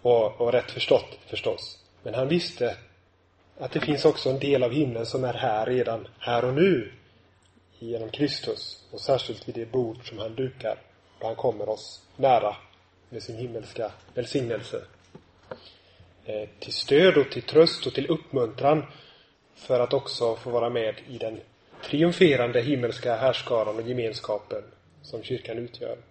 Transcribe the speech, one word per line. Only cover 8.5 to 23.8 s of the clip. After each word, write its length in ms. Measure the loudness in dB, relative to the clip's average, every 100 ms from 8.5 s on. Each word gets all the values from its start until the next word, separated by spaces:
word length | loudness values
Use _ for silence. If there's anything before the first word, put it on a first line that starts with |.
| -8 -8 -16 -16
Och 80 | -10
särskilt 480 | 0 0 0 -10 -8
vid 60 |
det 180 | -10 -4
bord 360 | -2 -2 -6 -14
som 100 | -10
han 160 | -10
dukar, 440 | -6 -8 -6 -6 -6 _ _ _ _
då 80 | -8
han 100 | -2
kommer 320 | -2 -2 -4
oss 380 | -6 -8 -20 _ 0
nära 400 | 4 4 4 -4 -16 _ _ _ _
med 140 | -14
sin 140 | -12 -10
himmelska 560 | -8 -10 -12 -8 -8 -8 -12
välsignelse. 720 | -8 -4 -2 -2 -4 -6 -12 -12 _ _ -20 _ _ _ -20 -18 -20 _ _ -20 _
Eh, 240 | -10 -8 -10 -14
till 140 | -10
stöd 440 | -8 4 6 8 6
och 140 | 4
till 120 | -2
tröst 440 | 2 6 6 4 -4
och 80 |
till 120 | -4 -2
uppmuntran 800 | -4 -2 -2 -2 0 2 2 0 -16 -20 -20 _ _ _
för 260 | _ 0 2
att 120 | 2
också 440 | 0 -2 -2 -2 -2
få 140 | -2
vara 200 | -2 0
med 240 | -2 -2 -6 -12
i 100 | -8
den 220 | -8 -8 -16 _ _ -18
triumferande 760 | -4 2 2 6 6 6 4 2
himmelska 560 | 2 0 -2 -2 -2 2
härskaran 600 | 2 0 0 0 0
och 120 | -4